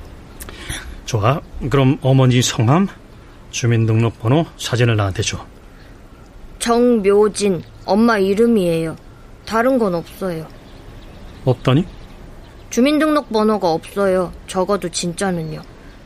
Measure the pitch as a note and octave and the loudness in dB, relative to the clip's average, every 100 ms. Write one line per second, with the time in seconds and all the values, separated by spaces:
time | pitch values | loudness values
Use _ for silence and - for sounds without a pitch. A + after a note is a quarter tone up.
0 | - - - - - - - - - - | -14 -20 -20 -20 -18 -16 -14 -12 -14 -14
1 | - A2+ G#2 D3 - - B2+ C#3 C3 D#3 | -6 -2 0 -2 -6 -8 -2 2 2 2
2 | C3 C3+ B2+ B2 A#2+ - A2 D#3+ G3 - | 2 4 4 4 2 0 2 4 2 -4
3 | - - - - - - A#2+ A2+ A2+ A2 | -20 -20 -20 -20 -14 -4 0 2 2 2
4 | A#2 - A2 D3 D#3+ - - A2 A#2+ G#2+ | 0 0 0 2 0 -6 -4 0 2 2
5 | G2 F#2 - F2+ - - - - - - | 0 -2 -6 -6 -12 -20 -20 -20 -20 -20
6 | - - - - - - A#3+ A#3 B3 A#3 | -20 -20 -20 -20 -20 -6 0 2 4 4
7 | F#3+ G3+ G#3+ - G3+ E3 - - - G3+ | 4 4 4 2 0 -2 -6 -10 -2 2
8 | A#3 G#3+ F#3+ G3+ A#3 A3+ F3 E3 D#3+ D3+ | 4 2 2 2 4 2 2 0 -2 -8
9 | - - - - - A3 B3 C4 G#3 E3+ | -16 -20 -20 -20 -4 0 2 2 0 -2
10 | D#3 - F#3+ E3 D3+ - - - - - | -6 -8 -8 -8 -12 -18 -20 -20 -20 -20
11 | - - - - C3 B2 - C3 - - | -20 -20 -20 -4 -2 0 2 0 0 -8
12 | - - - - - - - - C4+ D4+ | -20 -20 -20 -20 -20 -20 -6 0 2 2
13 | D#4 D4+ - A3 G#3+ G#3 F#3 E3 - G3+ | 2 0 0 0 2 2 0 0 -4 -2
14 | G3 F#3 E3+ - - F#3 F3+ G3+ F3+ - | 2 2 -2 -6 -6 -4 -2 -2 -4 -6
15 | F3 E3+ G3 E3+ D#3+ D#3 - - - - | -6 -4 -4 -4 -6 -10 -14 -20 -20 -20